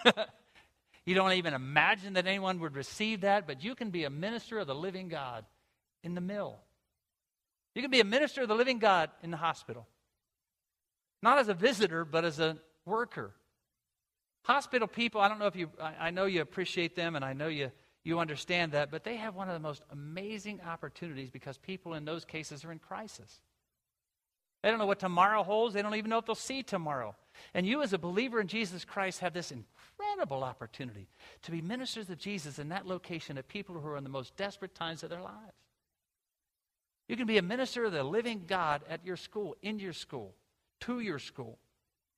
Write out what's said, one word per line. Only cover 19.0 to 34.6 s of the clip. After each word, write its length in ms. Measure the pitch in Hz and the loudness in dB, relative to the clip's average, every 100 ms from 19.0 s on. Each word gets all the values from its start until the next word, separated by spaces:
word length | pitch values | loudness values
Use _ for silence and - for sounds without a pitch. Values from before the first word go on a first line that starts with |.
they 120 | 214 233 | -6 -6
have 180 | 220 | -6
one 140 | 185 190 | -6 -4
of 80 | 170 | -4
the 120 | 156 | -4
most 140 | 143 - | -8 -10
amazing 720 | 143 143 170 202 214 202 202 | -12 -10 -8 -6 -8 -8 -8
opportunities 680 | 180 165 147 - 175 135 131 | -8 -8 -8 -8 -8 -8 -10
because 260 | 127 139 131 | -10 -12 -12
people 380 | - 190 170 160 | -10 -10 -8 -8
in 100 | 147 | -6
those 180 | 165 | -6
cases 400 | - 156 151 147 | -6 -10 -8 -10
are 80 | 160 | -12
in 60 | 160 | -14
crisis. 640 | - 202 214 - 101 - _ _ _ _ _ _ _ _ _ _ _ _ | -10 -10 -10 -14 -20 -20 _ _ _ _ _ _ _ _ _ _ _ _
They 80 | 202 | 2
don't 80 | 226 | 2
know 80 | 208 | 2
what 140 | 202 | 2
tomorrow 420 | 190 175 190 214 | 2 4 6 6
holds. 320 | 180 214 233 | 4 4 2
They 80 | 202 | 2
don't 140 | 208 214 | 0 -2
even 140 | 220 | 0
know 100 | 226 | 0
if 80 | 226 | 0
they'll 80 | 220 | -4
see 260 | - 269 | -2 -6
tomorrow. 540 | - 190 156 139 110 - _ - - | -2 -2 0 -2 -4 -8 _ -20 -6
And 120 | 180 185 | 0 2
you 160 | 269 | 2
as 120 | 277 | 2
a 40 | 185 | 0
believer 420 | 170 180 262 233 | 0 0 2 0
in 80 | 196 | 0
Jesus 380 | 208 208 175 - | 0 -2 -4 -8
Christ 340 | - 190 175 | -2 -2 0
have 140 | 180 | -2
this 180 | 170 165 | -2 -6
incredible 920 | 135 104 _ - _ 415 403 302 135 | -10 -14 _ -20 _ -4 -2 -2 -2
opportunity 640 | 131 123 117 - 131 101 98 _ - - | -4 -6 -12 -10 -10 -10 -18 _ -20 -16
to 80 | - | -8
be 100 | 165 | -6
ministers 480 | 165 240 254 - 196 | -4 -4 -6 -8 -8
of 80 | 170 | -8
Jesus 420 | 196 202 151 139 | -6 -6 -6 -8
in 100 | 147 | -6
that 180 | 185 190 | -6 -4
location 500 | 180 - 170 - 175 | -8 -6 -10 -8 -10
at 100 | - | -8
people 320 | 208 196 170 | -10 -10 -10
who 80 | 151 | -8
are 100 | 143 | -8
in 60 | |
the 60 | 135 | -6
most 260 | 135 123 - | -8 -10 -6
desperate 400 | 196 190 | -6 -6